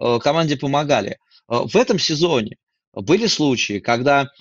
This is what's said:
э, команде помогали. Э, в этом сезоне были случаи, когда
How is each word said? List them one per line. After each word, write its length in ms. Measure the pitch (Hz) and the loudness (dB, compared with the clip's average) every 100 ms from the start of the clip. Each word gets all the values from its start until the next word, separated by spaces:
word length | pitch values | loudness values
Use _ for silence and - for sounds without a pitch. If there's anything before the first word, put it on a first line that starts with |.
э, 180 | 120 120 | -2 0
команде 340 | 143 160 160 143 | 2 0 0 -2
помогали. 600 | 143 143 151 127 101 - _ _ _ | -2 -2 0 0 -2 -8 _ _ _
Э, 120 | 120 - | -4 0
в 100 | - | 0
этом 240 | 254 196 | 2 0
сезоне 580 | - 151 175 143 107 - _ _ _ | -2 0 0 0 -2 -10 _ _ _
были 340 | - 98 190 226 | -10 0 2 2
случаи, 520 | - 147 120 - 101 | 0 0 0 -2 -4
когда 500 | - 120 131 139 135 - | -2 0 2 2 0 -8